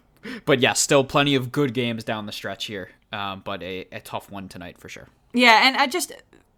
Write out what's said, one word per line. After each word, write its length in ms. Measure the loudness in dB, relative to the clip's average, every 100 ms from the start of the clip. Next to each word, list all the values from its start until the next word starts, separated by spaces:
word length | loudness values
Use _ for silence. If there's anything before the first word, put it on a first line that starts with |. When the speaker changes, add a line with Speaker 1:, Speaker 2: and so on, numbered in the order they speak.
| _ _ -14 -6
Speaker 1:
But 160 | 0 4
yeah, 140 | 4
still 280 | 2 4 4
plenty 320 | 4 2 2
of 160 | 2 0
good 220 | -2 -2
games 300 | 0 -2 -4
down 220 | -6 -6 -8
the 60 |
stretch 340 | -10 -10 -8 -8
here. 240 | -8 -10 _ _
Um, 300 | -8 -8 -8
but 180 | -8 -8
a, 240 | -8 -10 -10
a 100 | -14
tough 300 | -10 -12 -10
one 180 | -12 -12
tonight 300 | -14 -16 -16
for 100 | -18
sure. 200 | -18 -20 _ _
Speaker 2:
Yeah, 340 | 4 6 8 6
and 100 | 2
I 100 | 0
just, 260 | 0 -4 -10 _ _ _